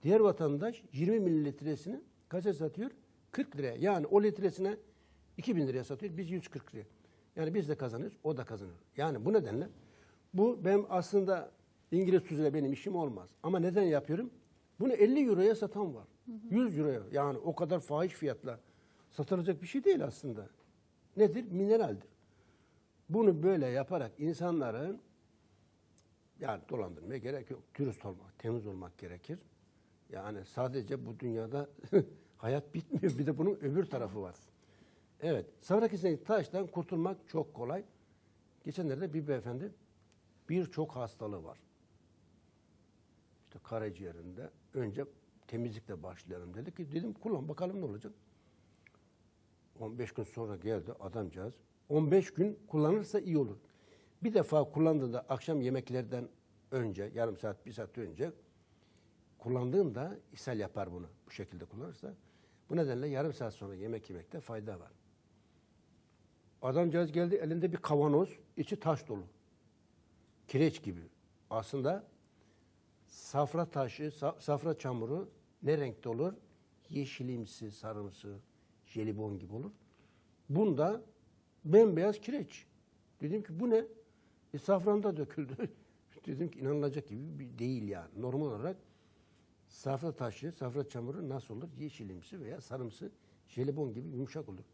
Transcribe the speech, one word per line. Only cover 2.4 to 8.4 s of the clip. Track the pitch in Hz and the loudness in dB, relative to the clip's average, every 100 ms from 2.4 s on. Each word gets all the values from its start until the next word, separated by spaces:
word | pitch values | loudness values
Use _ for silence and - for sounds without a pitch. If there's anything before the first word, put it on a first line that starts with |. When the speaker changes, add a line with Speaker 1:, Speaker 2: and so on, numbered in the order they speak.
| 190 | -2
Speaker 1:
satıyor? | 160 156 - 240 - _ _ _ | 0 -2 -4 -8 -8 _ _ _
Kırk | - 277 143 | -4 -4 -2
liraya. | 139 | -4
Yani | 120 175 190 147 | 0 2 2 6
o | 202 | 6
litresine | 208 208 190 - 190 214 - - _ _ _ - | 6 4 0 0 -2 -2 -10 -20 _ _ _ -10
iki | 170 196 | 0 2
bin | 139 | 2
liraya | 127 | 0
satıyor. | 117 139 202 165 | -4 -6 -6 -6
Biz | 175 | -6
yüz | 180 - | -6 -6
kırk | - - | -12 -12
liraya. | 110 107 - - _ _ - | -14 -14 -20 -20 _ _ -4
Yani | 160 | -2
biz | 190 151 | 0 0
de | |
kazanıyoruz, | 151 131 113 196 - | 0 -2 -4 -8 -6
o | 151 | -4
da | 139 | -2